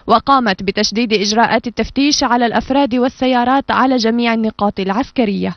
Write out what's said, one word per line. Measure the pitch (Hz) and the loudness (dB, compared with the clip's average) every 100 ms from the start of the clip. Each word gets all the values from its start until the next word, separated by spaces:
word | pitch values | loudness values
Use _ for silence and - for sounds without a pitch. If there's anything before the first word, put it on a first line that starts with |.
| - | 0
وقامت | 226 - 269 233 190 | 2 4 2 2 -2
بتشديد | 190 196 214 202 240 | -2 -2 -2 0 0
إجراءات | 208 202 214 226 226 240 | 0 0 2 2 2 -4
التفتيش | 220 233 - 277 285 | -6 -6 0 0 0
على | 262 240 233 | 0 0 0
الأفراد | 208 - 269 285 247 | -2 0 0 0 0
والسيارات | 254 - 254 254 240 269 - | -2 -2 -2 0 2 0 0
على | 202 262 254 | 0 2 2
جميع | 226 233 240 | 0 0 0
النقاط | 226 220 - 202 208 | 0 -2 -2 -4 -2
العسكرية. | 190 196 277 - 220 190 185 | -4 -2 -4 -2 0 0 -4